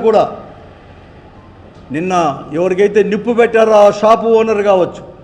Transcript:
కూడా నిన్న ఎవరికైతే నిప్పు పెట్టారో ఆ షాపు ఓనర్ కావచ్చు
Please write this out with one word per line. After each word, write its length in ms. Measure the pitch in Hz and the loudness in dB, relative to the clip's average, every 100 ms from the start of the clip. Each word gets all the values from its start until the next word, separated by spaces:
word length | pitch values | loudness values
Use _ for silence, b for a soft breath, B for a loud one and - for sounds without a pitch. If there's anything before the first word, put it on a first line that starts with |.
| 220 | 2
కూడా 160 | 208 151 - - - - - - - - - - - - - - - - | 0 0 -4 -18 -20 -20 -20 -20 -20 -20 -20 -20 -20 -20 -20 -20 -20 -12
నిన్న 200 | 139 180 180 160 135 131 147 | -8 -4 -2 -2 -4 -8 -4
ఎవరికైతే 420 | 180 180 202 208 190 | -2 0 0 0 0
నిప్పు 220 | 208 233 226 | -2 -2 0
పెట్టారో 340 | 226 220 220 214 | 2 2 2 4
ఆ 40 | 208 202 | 4 4
షాపు 280 | 214 226 226 226 | 2 0 2 0
ఓనర్ 240 | 220 208 202 | 0 -2 0
కావచ్చు 320 | 190 175 - - - | 0 0 -6 -20 -20